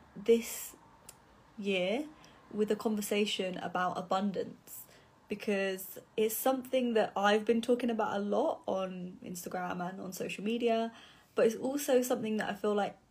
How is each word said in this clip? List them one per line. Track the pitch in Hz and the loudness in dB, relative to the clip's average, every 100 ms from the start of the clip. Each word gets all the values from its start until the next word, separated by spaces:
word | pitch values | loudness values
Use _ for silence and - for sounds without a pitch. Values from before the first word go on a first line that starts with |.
| - | -20
this | 208 208 233 226 - - - - - - - - - - - | 0 4 4 2 -10 -12 -16 -20 -20 -20 -20 -20 -20 -18 -6
year | 196 185 180 240 302 - - - - | -2 0 0 -2 -4 -12 -20 -20 -6
with | 208 214 | -2 0
a | 214 | 0
conversation | 226 208 208 208 208 - 185 185 | 0 -2 0 0 0 0 -4 -4
about | 175 180 180 - | -4 -2 0 -2
abundance | 180 190 202 180 - - - - - - - _ - | 0 0 0 -2 -6 -10 -16 -18 -18 -20 -20 _ -10
because | 208 - 196 196 190 - - - | -6 -2 -2 -2 -4 -10 -16 -8
it's | - 220 - | -2 -2 2
something | 262 262 247 262 240 | 0 0 0 0 2
that | 220 - 190 | 2 2 2
I've | 202 214 214 | 4 4 4
been | 233 | 2
talking | 226 247 233 | 4 2 2
about | 220 214 | 0 0
a | 202 | -2
lot | 202 202 311 - - | 0 2 2 0 -2
on | 190 190 185 180 190 | -2 -2 -6 -10 -12
Instagram | - 180 175 180 180 180 175 | -12 -10 -8 -6 -4 -4 -6
and | 190 | -6
on | 190 | -8
social | 185 - 175 | -8 -8 -4
media, | 208 233 233 226 226 - - - - | -2 0 2 2 0 -6 -20 -20 -6
but | - 226 | 2 4
it's | |
also | 226 262 285 - 254 | 4 -2 -2 4 4
something | 254 240 220 214 | 4 0 0 -2
that | - | -2
I | |
feel | 202 214 | -2 0
like | 202 196 - _ | 2 0 -4 _